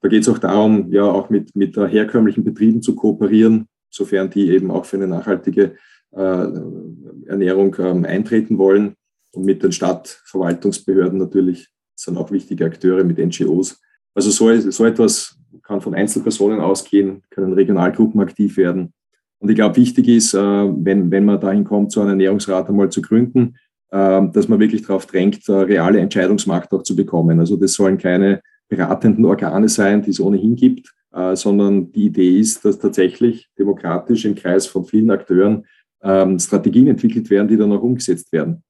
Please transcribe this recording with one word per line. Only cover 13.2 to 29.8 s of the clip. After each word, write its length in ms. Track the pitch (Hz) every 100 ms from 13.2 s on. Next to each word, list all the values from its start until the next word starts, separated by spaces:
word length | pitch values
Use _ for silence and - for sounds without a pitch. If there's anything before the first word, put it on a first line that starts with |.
| 82
G 140 | - 87
Os. 360 | 82 95 - _ _ _ -
Also 160 | 101
so, 220 | 98 113 113 98
so 140 | - 113
etwas 520 | 113 113 - - _ _ -
kann 200 | _ 98
von 120 | 101
Einzelpersonen 680 | 90 104 - - 107 101 110
ausgehen, 640 | 85 95 - 101 98 98 _
können 240 | - 95
Regionalgruppen 680 | 92 95 98 90 - 110 107
aktiv 380 | 95 - 101 -
werden. 340 | 90 92 87 _ _ _ _ _
Und 120 | 104
ich 60 | 107
glaube, 220 | 107 -
wichtig 300 | 120 - 123
ist, 260 | 117 107
äh, 60 | 98
wenn, 720 | 101 101 101 80 82 98 87
wenn 140 | 98 101
man 140 | 98
dahin 240 | 98 101
kommt, 280 | 101 104 101
so 100 | 110
einen 100 | 101
Ernährungsrat 560 | 95 95 101 101 92 90
einmal 200 | 101 95
zu 120 | 92
gründen, 540 | 82 113 123 127 120 - _ _ _
äh, 360 | 98 98 95 95
dass 140 | 104 95
man 120 | 107
wirklich 220 | 107 110
darauf 240 | - 95 -
drängt, 420 | 95 95 101 -
äh, 60 |
reale 460 | 98 95 98 87 104
Entscheidungsmacht 720 | 87 101 92 104 - 90 -
auch 100 | 95
zu 120 | - -
bekommen. 440 | 98 87 82 82
Also 160 | 82 98
das 180 | 95
sollen 240 | - 98 95
keine 440 | 90 90 98 95 _ _ _
beratenden 580 | 101 87 92 113 107 117
Organe 440 | 196 92 87 110
sein, 320 | -